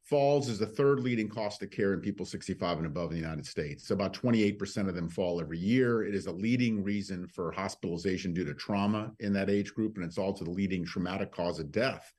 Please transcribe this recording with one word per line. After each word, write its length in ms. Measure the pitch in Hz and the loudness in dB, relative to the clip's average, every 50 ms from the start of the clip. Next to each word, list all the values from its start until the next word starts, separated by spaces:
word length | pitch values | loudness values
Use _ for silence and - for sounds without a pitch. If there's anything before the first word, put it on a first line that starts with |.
falls 480 | _ - 143 143 139 139 143 143 120 123 | _ 2 2 4 6 6 6 4 2 0
is 80 | 113 | 0
the 80 | 98 107 | -2 -2
third 360 | 101 - - 139 139 139 131 | -2 2 4 4 6 4 4
leading 280 | 123 127 120 113 107 104 | 2 0 2 2 0 -2
cost 320 | 107 113 107 104 - - | -2 -4 -4 -4 -4 -6
of 80 | 98 98 | -10 -8
care 240 | - - 104 98 98 | -2 2 2 2 2
in 60 | 82 | 2
people 260 | - 104 98 - 92 | 0 -4 -4 -4 -6
sixty-five 520 | - - 78 - - 92 - 95 87 85 | -8 -8 -8 -6 -6 -4 -2 0 0 0
and 100 | 80 82 | 0 -2
above 240 | 80 73 90 85 80 | -4 -2 -4 -4 -2
in 60 | 82 | -2
the 40 | 82 | -4
United 240 | 80 80 80 76 73 | -4 -4 -4 -6 -8
States. 420 | - - - 76 73 - - - | -6 -6 -4 -4 -4 -6 -10 -4
So 60 | - 104 | -2 0
about 180 | 95 98 95 | 0 0 -2
twenty-eight 460 | - - - 123 117 113 104 101 101 | -2 0 2 4 4 6 4 4 2
percent 320 | - 101 - - 110 101 95 | 0 -6 -6 -2 -2 -2 0
of 60 | 87 | 0
them 120 | 87 85 | -2 -4
fall 320 | 82 85 101 95 87 87 87 | -4 -2 0 0 0 0 0
every 200 | 82 76 82 85 | -2 -4 -4 -2
year. 440 | 90 101 120 131 127 120 117 113 104 | 2 4 4 6 6 4 4 2 0
It 120 | 104 101 | 0 -2
is 100 | 95 - | -2 -2
a 60 | 95 | -4
leading 520 | 82 90 101 113 123 123 123 117 110 104 95 | -4 -2 2 2 4 4 4 2 2 0 0
reason 440 | 101 104 104 98 - 95 90 90 | 0 0 -2 -2 -4 -6 -6 -8
for 240 | 87 - - 87 82 | -8 -6 -4 -4 -4
hospitalization 800 | - 95 95 98 - _ - 90 85 82 87 98 92 92 95 95 82 | -2 -2 -4 -4 -4 _ -4 -4 -4 0 0 0 0 0 -2 -2 -2
due 120 | 90 90 | -2 -2
to 100 | 73 71 | -2 -4
trauma 560 | - - - 104 98 101 104 107 107 107 110 - _ | -6 -4 -2 0 2 2 2 2 0 -2 -6 -8 _
in 140 | 110 101 101 | -2 0 2
that 180 | 98 98 95 | 2 4 4
age 200 | 101 101 101 - | 2 2 2 0
group, 260 | - 113 110 107 107 | -2 -2 -2 -2 -2
and 80 | 98 87 | -4 -6
it's 120 | 82 85 | -4 -2
also 280 | 101 92 98 98 - 85 | -2 -2 -2 -2 -2 -4
the 40 | 85 | -4
leading 340 | 90 95 98 90 95 90 85 | 0 0 0 0 0 -2 -2
traumatic 480 | 87 - 95 90 90 95 98 98 - | -2 -2 -2 -2 -2 -2 -2 -4 -4
cause 280 | - - 85 87 85 82 | -4 -2 -2 -2 -2 -2
of 120 | 80 71 | -6 -2
death 400 | 71 107 120 135 95 - - - _ | 0 0 2 2 0 -4 -12 -20 _